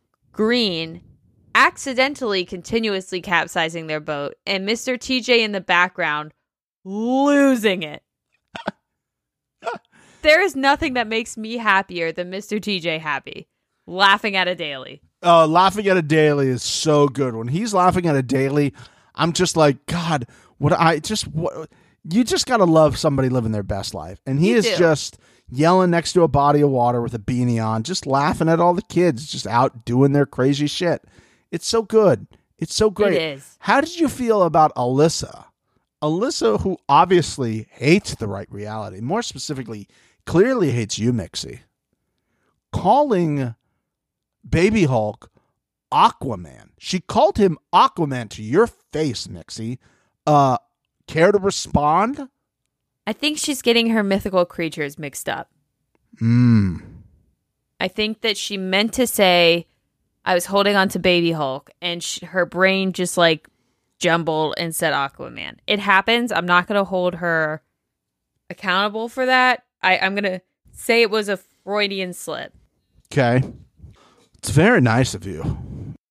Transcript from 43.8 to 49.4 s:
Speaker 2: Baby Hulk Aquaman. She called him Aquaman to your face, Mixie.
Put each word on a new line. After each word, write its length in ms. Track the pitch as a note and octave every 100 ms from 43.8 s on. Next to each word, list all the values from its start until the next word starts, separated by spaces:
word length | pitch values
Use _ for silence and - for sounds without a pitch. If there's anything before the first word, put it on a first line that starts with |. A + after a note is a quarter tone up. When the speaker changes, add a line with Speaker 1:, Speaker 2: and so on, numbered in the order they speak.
| _ _ _ _ _ _ -
Speaker 2:
Baby 380 | D3+ F#3+ A3 D#3
Hulk 440 | B2 G#2+ G2+ - _ _ _ _ _ _
Aquaman. 760 | C#3 G#3+ - C#3 G2 E2 A#1+ G1+ _
She 220 | - F#3
called 380 | - - D#4 G4+
him 200 | G3 D3+ _
Aquaman 560 | F3+ C4 - D3+ B2+ A2
to 120 | -
your 260 | G#2+ D3+ A#3
face, 600 | - _ D3 D#3 G#2+ -
Mixie. 520 | F#2